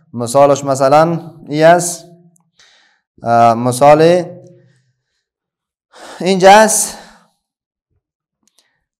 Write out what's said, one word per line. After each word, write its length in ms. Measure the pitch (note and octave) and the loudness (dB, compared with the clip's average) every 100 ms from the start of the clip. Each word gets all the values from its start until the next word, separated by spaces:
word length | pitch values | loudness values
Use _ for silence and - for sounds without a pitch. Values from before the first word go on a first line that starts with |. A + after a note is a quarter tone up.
| _ | _
مثالش 500 | A#2 A#2+ C#3 C#3+ C#3 | -12 -4 0 2 0
مثلاً 560 | C#3 C3 C3+ D3 E3 E3 - - - | -4 -2 0 2 0 -4 -12 -20 -12
ای 160 | D3 | -2
است، 420 | D#3+ F3 E3+ - - _ _ _ _ _ _ _ _ _ _ _ | 2 2 -2 -12 -18 _ _ _ _ _ _ _ _ _ _ _
اه، 300 | A#2 A#2 A#2 | -2 2 2
مثال 720 | A2+ B2 B2 C#3+ D3+ E3 F3 E3+ - - _ _ _ _ _ _ _ _ _ _ _ _ _ _ _ - - | 0 -4 0 2 4 2 0 -4 -16 -20 _ _ _ _ _ _ _ _ _ _ _ _ _ _ _ -20 -10
اینجا 320 | F3 F#3+ F#3+ | -6 -2 2
است، 460 | G#3 G#3+ - - - - _ _ _ _ _ _ _ _ _ _ _ _ _ _ _ _ _ _ _ | 2 2 -2 -8 -12 -20 _ _ _ _ _ _ _ _ _ _ _ _ _ _ _ _ _ _ _